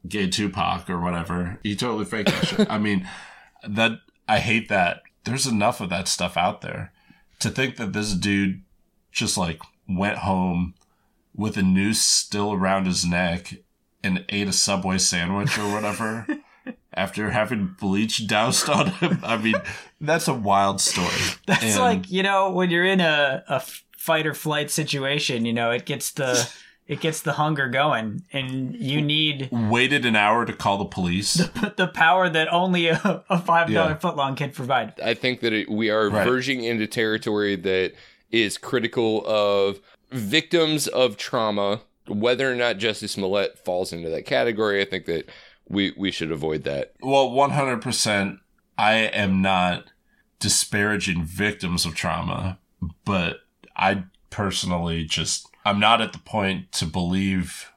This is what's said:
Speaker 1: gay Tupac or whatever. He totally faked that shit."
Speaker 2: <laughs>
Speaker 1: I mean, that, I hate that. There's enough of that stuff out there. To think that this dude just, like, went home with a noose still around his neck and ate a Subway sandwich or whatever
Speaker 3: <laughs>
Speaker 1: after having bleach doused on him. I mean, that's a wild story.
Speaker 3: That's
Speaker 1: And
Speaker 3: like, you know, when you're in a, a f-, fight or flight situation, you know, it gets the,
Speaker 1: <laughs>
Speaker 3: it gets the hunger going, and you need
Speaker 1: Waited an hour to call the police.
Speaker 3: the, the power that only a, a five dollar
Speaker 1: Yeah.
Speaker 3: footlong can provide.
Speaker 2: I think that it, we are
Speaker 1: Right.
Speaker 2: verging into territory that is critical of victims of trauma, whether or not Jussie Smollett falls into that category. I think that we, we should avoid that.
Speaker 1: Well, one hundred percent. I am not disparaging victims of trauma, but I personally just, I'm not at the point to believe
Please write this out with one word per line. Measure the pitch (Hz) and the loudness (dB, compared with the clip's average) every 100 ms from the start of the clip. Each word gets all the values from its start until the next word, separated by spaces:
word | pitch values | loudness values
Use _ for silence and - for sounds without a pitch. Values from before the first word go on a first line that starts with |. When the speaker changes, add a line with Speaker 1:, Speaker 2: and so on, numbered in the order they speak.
| 87 | -6
Speaker 1:
gay | 104 95 | -2 -2
Tupac | 90 104 92 87 90 - | 0 -2 0 -2 -2 -4
or | 90 | -4
whatever. | 87 87 82 87 87 104 | -2 -4 -4 -4 -4 -4
He | 107 101 | -6 -2
totally | 123 110 101 | -2 -2 -4
faked | 113 101 | -2 0
that | - - | 0 -2
shit." | - 104 | 0 0
Speaker 2:
<laughs> | |
Speaker 1:
I | 107 | 2
mean, | 104 104 185 - - - - _ - | 0 0 -2 -14 -18 -20 -20 _ -8
that, | 104 113 113 _ _ - | 0 0 0 _ _ 0
I | 110 | 0
hate | 85 110 104 | 2 0 2
that. | 101 87 - - _ | 2 2 0 -12 _
There's | - 127 131 | -6 -2 0
enough | 110 104 - | 2 2 0
of | 95 | -4
that | 90 92 | -4 -2
stuff | - 87 87 | -2 -2 0
out | 90 - | 0 -2
there. | 82 80 - _ _ - _ _ | -10 -10 -12 _ _ -20 _ _
To | 117 | -4
think | - 135 - | 0 -2 -2
that | 107 | -4
this | 98 104 | -2 -2
dude | 95 98 98 98 95 - _ _ _ _ | 0 2 2 2 -2 -10 _ _ _ _
just, | - 117 - | -4 -2 -2
like, | 87 78 - _ - | -2 -4 -12 _ -6
went | 92 98 - | -2 0 -2
home | 101 95 92 87 87 - _ _ _ _ _ - | 0 0 2 0 -2 -6 _ _ _ _ _ -6
with | 107 104 | -4 0
a | |
noose | 95 92 101 110 | 4 4 4 2
still | - - - 104 101 | 2 2 0 -2 0
around | 98 95 95 95 | 0 2 2 2
his | 87 85 | 0 0
neck | 87 90 87 - - _ _ _ _ | 2 0 -2 -8 -18 _ _ _ _
and | 101 92 95 | -2 -2 -2
ate | 104 101 | -2 0
a | |
Subway | 92 - 98 92 95 | 0 0 0 0 0
sandwich | - 90 87 98 101 - | 2 0 0 0 0 0
or | 104 | -2
whatever | 104 107 104 110 110 110 302 - _ | -2 -2 -2 -4 -4 -6 -8 -8 _
Speaker 3:
<laughs> | - - _ - | -16 -16 _ -4
Speaker 1:
after | 95 - 107 | -4 -2 -2
having | 110 107 120 95 - | 0 0 -2 -4 -2
bleach | 101 98 110 - 107 | -2 0 0 -2 0
doused | 107 117 - - | 2 2 2 2
on | 143 143 | 2 2
him. | - 175 147 | 0 0 0
I | - 113 | -2 -2
mean, | 110 110 - - - _ | 0 0 -2 -12 -16 _
that's | 151 165 165 | -2 0 0
a | |
wild | 127 101 98 98 95 | -2 2 4 4 2
story. | - - 87 - 92 - - | 0 0 0 0 -2 -4 0
Speaker 3:
That's | 185 | 0
Speaker 1:
And | 113 104 | 2 4
Speaker 3:
like, | 247 202 185 | 4 2 -2
you | 185 | -2
know, | 196 196 196 | 2 2 2
when | 180 180 | 2 2
you're | 170 180 | 4 4
in | 190 | 4
a, | 170 151 143 135 - | 4 4 2 0 -2
a | 131 | -4
f-, | - - _ - | -4 -16 _ -12
fight | - 160 156 | 0 0 0
or | |
flight | 143 156 151 147 | -4 -2 -2 -2
situation, | - 147 143 135 147 - 123 117 | -2 -2 -2 0 0 0 0 0
you | |
know, | 117 117 | 0 0
it | 120 - | 0 -4
gets | 139 - | -6 -6
the, | - 131 123 120 - - | -4 0 0 -2 -8 -20
Speaker 1:
<laughs> | _ _ | _ _
Speaker 3:
it | 143 | -4
gets | 165 156 | -4 -4
the | 151 | -4
hunger | 143 151 151 131 | -2 0 0 -2
going, | 127 147 120 110 104 - | 0 0 0 -2 -8 -8
and | 139 131 131 127 240 | -8 -6 -6 -6 -6
you | 139 147 | -4 -2
need | 147 151 156 139 131 | 0 2 0 -2 -4
Speaker 1:
Waited | 120 107 117 131 143 123 | -2 2 4 4 2 2
an | 110 | 4
hour | 104 113 113 | 6 4 2
to | |
call | - 107 98 | -2 0 0
the | 98 | -2
police. | - 90 90 104 170 | -2 0 0 0 0
Speaker 3:
the, | 175 - 208 - | 0 -2 -6 0
the | 180 | -2
power | - 165 185 180 | 4 4 6 4
that | 160 156 | 2 2
only | 170 185 180 170 | 2 2 2 2
a, | 160 208 175 - | 2 0 -2 0
a | 175 | -2
five | 175 170 165 | 4 4 4
dollar | 135 160 | 2 2
Speaker 1:
Yeah. | 151 | 0
Speaker 3:
footlong | 180 156 139 135 | -4 -2 -2 -2
can | 139 | -6
provide. | 135 127 131 110 - | -6 -2 0 -2 -6
Speaker 2:
I | - | -2
think | 117 131 123 | 0 -2 0
that | 117 | 0
it, | 107 - | 0 0
we | 107 110 | 0 2
are | 107 104 | 4 4
Speaker 1:
Right. | 104 101 | 4 2
Speaker 2:
verging | 127 127 131 | 2 0 -2
into | 117 117 107 | 0 -2 -2
territory | - 107 110 113 104 104 98 | 0 0 0 -2 0 0 0
that | 90 92 92 - - _ _ | 0 0 0 -4 -20 _ _
is | 113 104 - | 2 2 -2
critical | - 127 113 127 113 110 - | -2 -2 -2 0 0 0 0
of | 107 104 101 98 98 _ _ _ | 2 2 2 2 -2 _ _ _
victims | 127 101 151 156 175 156 143 139 | -8 0 0 2 2 2 0 0
of | - 127 104 | 2 2 0
trauma, | - 131 110 101 101 110 - _ - | -4 -2 0 0 -2 -2 -8 _ -8
whether | 104 117 127 135 | 0 2 2 0
or | 123 | 0
not | 120 98 | 0 0
Jussie | 110 104 104 | -2 -4 -6
Smollett | - 95 101 98 - | -4 -2 0 -2 -4
falls | - 90 92 | -4 -2 -2
into | 85 85 | -6 -6
that | 80 - | -6 -2
category. | 131 120 107 107 98 | 0 0 2 2 2
I | 98 | 0
think | 95 82 | -4 -4
that | 82 - - - _ _ | -4 -6 -18 -20 _ _
we, | 95 95 - | 0 0 0
we | 95 | -4
should | - 82 | -4 -6
avoid | 80 78 78 | -4 -2 -2
that. | 69 71 65 _ | -4 -6 -6 _
Speaker 1:
Well, | 131 135 131 | 0 2 2
one | 123 139 | 2 2
hundred | 135 139 120 | 2 0 -2
percent. | 120 113 113 104 98 92 _ _ _ - | -4 -2 0 2 0 -4 _ _ _ 0
I | 107 110 | 4 4
am | 110 - 101 95 | 2 0 2 2
not | 95 92 90 87 - _ _ _ _ _ | 4 4 2 0 -8 _ _ _ _ _
disparaging | 104 - - 107 104 104 95 85 | 0 0 0 0 2 2 0 -2
victims | 80 90 104 101 90 85 85 | -2 0 -2 0 -2 -2 -2
of | 78 | -2
trauma, | 87 82 87 87 95 92 _ _ 85 - - | -2 -2 -2 -4 -4 -6 _ _ -10 -8 -2
but | 98 85 - _ _ - - | 0 0 -4 _ _ -14 0
I | 98 98 92 _ _ | 0 0 -4 _ _
personally | - 98 92 95 87 87 82 78 | -4 -2 -2 -2 -2 -2 -2 -2
just, | - 80 - - _ 104 | -2 -2 -4 -8 _ 0
I'm | 101 | 4
not | 104 113 | 6 6
at | - | 4
the | - | -6
point | - 110 95 92 92 | -6 -2 0 -2 -6
to | - - | -6 -4
believe | 92 87 92 95 95 85 - - | -2 0 0 2 0 -2 -8 -16